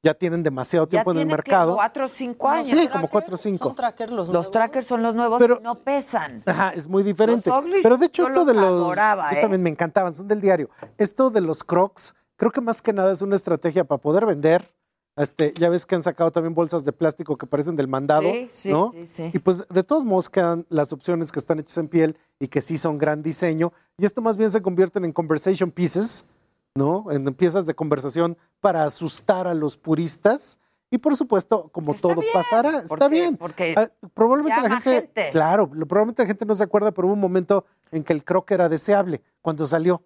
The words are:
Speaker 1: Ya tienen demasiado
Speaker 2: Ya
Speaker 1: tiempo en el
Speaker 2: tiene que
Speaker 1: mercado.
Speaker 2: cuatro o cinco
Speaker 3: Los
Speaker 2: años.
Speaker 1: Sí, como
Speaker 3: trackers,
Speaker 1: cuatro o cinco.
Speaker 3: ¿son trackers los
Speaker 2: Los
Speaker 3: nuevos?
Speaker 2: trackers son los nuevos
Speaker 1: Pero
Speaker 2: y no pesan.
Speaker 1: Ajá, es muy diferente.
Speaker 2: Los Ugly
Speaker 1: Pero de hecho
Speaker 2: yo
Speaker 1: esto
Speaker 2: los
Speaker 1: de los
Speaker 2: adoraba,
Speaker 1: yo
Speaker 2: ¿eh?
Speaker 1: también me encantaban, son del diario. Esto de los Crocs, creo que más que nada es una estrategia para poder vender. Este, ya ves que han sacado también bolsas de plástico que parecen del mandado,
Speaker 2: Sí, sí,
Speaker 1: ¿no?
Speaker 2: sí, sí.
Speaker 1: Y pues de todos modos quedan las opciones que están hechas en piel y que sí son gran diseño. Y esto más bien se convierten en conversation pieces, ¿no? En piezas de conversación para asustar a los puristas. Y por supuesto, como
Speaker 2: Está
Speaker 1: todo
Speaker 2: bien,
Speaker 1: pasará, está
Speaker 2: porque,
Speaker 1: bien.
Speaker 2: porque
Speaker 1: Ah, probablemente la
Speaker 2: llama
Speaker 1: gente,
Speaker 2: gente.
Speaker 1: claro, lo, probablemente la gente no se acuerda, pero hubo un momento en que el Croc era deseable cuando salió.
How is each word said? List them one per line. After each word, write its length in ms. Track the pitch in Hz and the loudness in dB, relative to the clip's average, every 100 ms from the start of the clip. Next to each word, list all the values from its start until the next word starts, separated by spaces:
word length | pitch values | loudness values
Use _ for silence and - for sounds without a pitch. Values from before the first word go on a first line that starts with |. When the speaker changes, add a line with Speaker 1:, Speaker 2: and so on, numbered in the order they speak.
| 160 | 2
Speaker 1:
Ya 80 | |
tienen 300 | 151 180 170 | 0 -2 -2
demasiado 420 | 156 131 127 170 156 | -4 -4 -2 0 2
Speaker 2:
Ya 40 | |
Speaker 1:
tiempo 220 | 180 175 | 0 0
en 80 | 165 | -2
el 20 | |
Speaker 2:
tiene 80 | 160 | 0
que 200 | 151 - | -2 2
Speaker 1:
mercado. 260 | 190 165 196 | 2 2 2
Speaker 2:
cuatro 280 | 220 294 | -2 -2
o 40 | 262 | -8
cinco 400 | - 247 240 269 | -6 -10 -4 0
Speaker 3:
Los 80 | 320 | 0
Speaker 2:
años. 100 | 285 | 2
Speaker 1:
Sí, 40 | 302 | 2
como 140 | 311 | 2
Speaker 3:
trackers, 200 | 277 - | -2 -2
Speaker 1:
cuatro 260 | 208 339 180 | -2 -2 -6
o 20 | |
cinco. 300 | 214 185 135 | -4 -4 -4
Speaker 3:
¿son 60 | - | -4
trackers 340 | 240 - 226 | -6 -4 -8
los 60 | 233 175 | -6 0
Speaker 2:
Los 20 | |
Speaker 3:
nuevos? 180 | 175 170 | -2 0
Speaker 2:
trackers 340 | 214 226 262 247 | 0 0 -2 -4
son 140 | 240 | -2
los 140 | 226 226 | 0 0
nuevos 240 | 240 240 | 0 4
Speaker 1:
Pero 200 | 240 247 | 4 4
Speaker 2:
y 20 | |
no 120 | 226 233 | -2 -6
pesan. 680 | - 277 277 214 151 117 - | -4 -4 -2 -6 -6 -6 -4
Speaker 1:
Ajá, 260 | 160 190 175 | 0 0 -2
es 140 | 151 | -2
muy 140 | 190 | 0
diferente. 460 | 202 185 220 240 220 | 0 2 2 2 2
Speaker 2:
Los 100 | 262 | 0
Ugly 160 | 311 381 | 0 4
Speaker 1:
Pero 140 | 226 254 | 4 4
de 120 | 330 | 2
hecho 160 | - | 2
Speaker 2:
yo 40 | 330 | 0
Speaker 1:
esto 120 | 269 | 2
Speaker 2:
los 80 | 302 | 4
Speaker 1:
de 60 | |
los 100 | 220 190 | 4 4
Speaker 2:
adoraba, 680 | 180 175 180 214 202 151 | 2 0 2 2 2 0
Speaker 1:
yo 60 | - | 0
Speaker 2:
¿eh? 40 | |
Speaker 1:
también 220 | 214 190 | 2 2
me 60 | 175 | 0
encantaban, 440 | 151 170 196 180 | 0 0 0 -2
son 140 | 151 202 | -6 -4
del 140 | 214 | 0
diario. 280 | 196 175 139 _ - - | 2 2 0 _ -20 -4
Esto 320 | 202 - 262 | -4 2 2
de 100 | 220 | 2
los 240 | 165 156 | 0 -4
Crocs, 520 | - 170 196 - - _ _ _ | -2 0 0 -2 -18 _ _ _
creo 160 | 220 | -2
que 80 | 269 | 0
más 220 | 233 226 | -4 -2
que 100 | - | -2
nada 220 | 202 190 | 2 0
es 80 | 180 | 0
una 160 | 196 196 | 0 -2
estrategia 480 | - 165 170 165 160 | 0 -2 0 0 0
para 160 | 139 | -2
poder 240 | 147 175 220 | 2 2 2
vender. 440 | 151 156 175 - _ _ _ _ - | 2 2 2 0 _ _ _ _ -4
Este, 380 | 147 - 151 147 | -4 0 -2 2
ya 120 | 170 | 0
ves 160 | 175 - | 0 0
que 100 | 180 | -2
han 80 | |
sacado 280 | 165 160 165 | -2 0 0
también 220 | 175 165 | 0 -2
bolsas 300 | 165 165 170 | -2 -2 -2
de 80 | 143 | -4
plástico 460 | - 160 - 156 143 | -2 -2 -2 -6 -6
que 80 | 131 | -4
parecen 300 | 143 151 160 | -4 -2 -4
del 100 | 135 | -2
mandado, 360 | 131 143 151 | -4 0 2
Speaker 2:
Sí, 240 | 170 233 247 | 2 -2 -8
sí, 220 | - 196 | -10 -2
Speaker 1:
¿no? 180 | 160 208 | 0 0
Speaker 2:
sí, 140 | 165 170 | -4 -16
sí. 260 | - 165 | -10 -6
Speaker 1:
Y 60 | 175 | -2
pues 260 | - 180 - | 0 -2 -2
de 140 | 185 | -2
todos 200 | 180 311 | 0 -2
modos 260 | 247 185 - | 0 -2 0
quedan 360 | 196 170 170 170 | 0 0 -2 -2
las 240 | 160 143 | -2 -2
opciones 400 | 143 - 170 160 | -4 -4 -2 -2
que 80 | 147 | -8
están 200 | - 156 | -4 -4
hechas 180 | 147 - | -4 -6
en 100 | 156 | -2
piel 300 | 170 160 156 _ _ | 2 2 -2 _ _
y 80 | 135 | -4
que 100 | 143 | -4
sí 180 | - 160 | -2 -2
son 200 | 165 151 | -2 -2
gran 260 | 151 151 | -2 -2
diseño. 480 | 156 151 175 160 170 _ _ - | -4 -2 -2 0 -2 _ _ -4
Y 60 | |
esto 180 | 196 254 | -2 0
más 140 | 226 208 | -2 0
bien 160 | 220 | 0
se 100 | 208 | 0
convierten 440 | 190 180 185 196 175 | 0 0 0 0 -4
en 80 | |
conversation 580 | 147 160 156 190 190 185 | -4 -2 0 0 0 -2
pieces, 540 | - 175 175 226 - _ _ _ _ _ 135 | 0 0 0 -2 -6 _ _ _ _ _ -2
¿no? 300 | 139 185 208 | 0 0 -2
En 200 | 143 135 127 | -4 -4 0
piezas 320 | 180 180 160 | 0 2 -2
de 80 | 151 | -4
conversación 600 | 160 143 139 139 170 170 _ _ | -2 -2 -2 0 -2 -2 _ _
para 260 | 202 165 151 | 0 2 0
asustar 600 | - 165 - - 185 180 | -2 -8 -4 0 0 0
a 60 | |
los 240 | 165 151 - | 0 -2 -4
puristas. 800 | - 156 170 - 202 277 - - _ _ _ | -2 -2 -2 0 0 0 -4 -20 _ _ _
Y 80 | 240 | -2
por 180 | 302 285 | 0 0
supuesto, 540 | 277 196 - 214 - | 2 0 0 -4 -2
como 200 | 175 147 | -8 -6
Speaker 2:
Está 160 | 143 180 | -2 0
Speaker 1:
todo 120 | 170 | 0
Speaker 2:
bien, 120 | 151 | 2
Speaker 1:
pasará, 440 | 185 170 226 277 302 | 0 2 2 2 -2
está 80 | 165 | -6
Speaker 2:
porque, 220 | 302 277 | 0 2
Speaker 1:
bien. 280 | 311 349 254 | 4 0 -2
Speaker 2:
porque 360 | 170 156 175 165 | -8 -4 0 0
Speaker 1:
Ah, 120 | 220 _ 185 - | -2 _ -18 0
probablemente 420 | 226 269 302 330 | 2 2 2 0
la 80 | 220 | 0
Speaker 2:
llama 120 | 247 | 0
Speaker 1:
gente, 180 | 262 247 330 | 2 0 0
Speaker 2:
gente. 160 | - 165 | -6 0
Speaker 1:
claro, 380 | 160 156 196 165 | 2 2 2 0
lo, 120 | 151 156 | -2 -2
probablemente 360 | 190 214 233 | 0 0 0
la 40 | 202 | -2
gente 180 | 202 214 | -2 -2
no 80 | |
se 100 | 202 | 0
acuerda, 280 | 202 208 208 | 2 2 0
pero 160 | 190 180 | 0 -2
hubo 60 | |
un 60 | 202 | 0
momento 460 | 190 185 175 202 - _ _ | 0 0 2 0 0 _ _
en 120 | 160 | -8
que 100 | 147 | -2
el 100 | 156 | -4
Croc 260 | - 180 - | 0 -2 0
era 180 | 185 170 | 0 2
deseable 520 | 156 - 202 185 151 _ _ | 0 2 2 2 -6 _ _
cuando 240 | 165 151 147 | -6 -4 0
salió. 340 | 165 170 175 | 0 2 -2